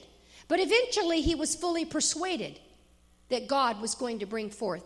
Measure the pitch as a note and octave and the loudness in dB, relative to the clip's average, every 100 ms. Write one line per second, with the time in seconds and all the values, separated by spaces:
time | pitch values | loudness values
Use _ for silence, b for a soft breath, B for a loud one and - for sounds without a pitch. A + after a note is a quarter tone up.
0 | - - B B B E4+ F4 A4+ B4 G#4+ | -16 -20 B B B 2 4 4 4 2
1 | F4 E4 D4+ D#4+ D#4 - F4+ E4+ E4 D#4 | 2 2 2 2 0 -2 0 0 -2 0
2 | D4 D#4 F#4 E4 D#3+ C#3 - - - - | 0 0 -2 -2 -4 -10 -20 -20 -20 -20
3 | - _ - B3 A3 C#4 B3+ G#3 A3 - | -20 _ -4 -4 0 2 2 0 -4 -4
4 | B3 A3+ G3 A3+ G#3+ G#3 G#3+ E3+ | -4 -4 -4 -4 -6 -4 -4 -4